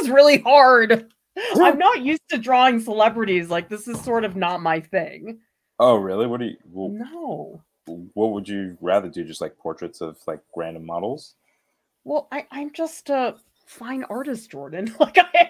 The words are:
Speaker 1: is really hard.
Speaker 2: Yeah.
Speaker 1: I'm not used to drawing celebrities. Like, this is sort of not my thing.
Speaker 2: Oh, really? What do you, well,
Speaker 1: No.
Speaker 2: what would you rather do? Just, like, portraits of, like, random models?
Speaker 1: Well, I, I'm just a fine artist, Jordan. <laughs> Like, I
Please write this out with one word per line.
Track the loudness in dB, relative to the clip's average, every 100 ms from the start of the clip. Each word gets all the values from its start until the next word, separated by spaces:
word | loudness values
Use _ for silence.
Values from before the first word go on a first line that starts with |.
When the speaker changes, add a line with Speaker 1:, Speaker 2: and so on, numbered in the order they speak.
Speaker 1:
is | 4
really | 6 8 6
hard. | 6 8 8 6 4 2 0 _ _ -10
Speaker 2:
Yeah. | -2 4
Speaker 1:
I'm | 4 4
not | 2 2
used | -2 -4 -4
to | -6
drawing | 0 4 4 2
celebrities. | -2 2 2 2 -2 -2 -2
Like, | -4 -6
this | -12 -12
is | -12
sort | -4 -2
of | -2 -4
not | -4 -2
my | -2 -2
thing. | -2 -4 -4 -10 -16 -18 _ _ _ _
Speaker 2:
Oh, | 4 4
really? | 2 -2 -2
What | -4
do | -8
you, | -10 _
well, | -12 -10
Speaker 1:
No. | -10 -14 -14 -12 -12 -12 -18 _ _ -18 -18 -14
Speaker 2:
what | -4 -2
would | -2 -8
you | -10 -10 -10
rather | -2 0 0
do? | -10
Just, | -12 -10
like, | -12 -10
portraits | -12 -10 -12 -12
of, | -14 -12 -12
like, | -12 _
random | -10 -10 -10
models? | -10 -8 -6 -8 -14 _ _ _ _ _ _ _
Speaker 1:
Well, | -6 -6 -6
I, | -12 -12
I'm | -14 -14
just | -10 -10 -10 -6
a | -4 -4 -6 _ _
fine | _ -18 -12 -10 -8
artist, | -10 -8 -10 -12
Jordan. | -16 -14 -10 -10 -2
<laughs> |
Like, | 2 2
I | 2 4 4